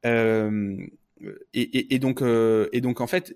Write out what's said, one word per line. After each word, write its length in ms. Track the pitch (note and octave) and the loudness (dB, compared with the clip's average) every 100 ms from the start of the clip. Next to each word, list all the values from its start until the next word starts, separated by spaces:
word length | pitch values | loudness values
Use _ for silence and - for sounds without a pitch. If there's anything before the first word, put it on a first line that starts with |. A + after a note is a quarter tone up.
| A#2+ | 0
Euh, 720 | A#2 A2+ A2 G#2+ G#2+ G2 F#2+ - _ _ _ - - - | 2 2 2 0 -2 -4 -6 -12 _ _ _ -18 -18 -8
et, 80 | - | -4
et, 360 | A#2+ C3 B2+ C3 | 0 -2 0 0
et 40 | |
donc, 220 | C3 B2+ | 0 0
euh, 480 | B2 A#2 A2+ A2 G#2 | 2 4 4 4 2
et 80 | B2 | 0
donc, 220 | B2+ A#2+ | -2 -4
en 60 | A#2+ | -2
fait, 280 | F#3 - | -4 -4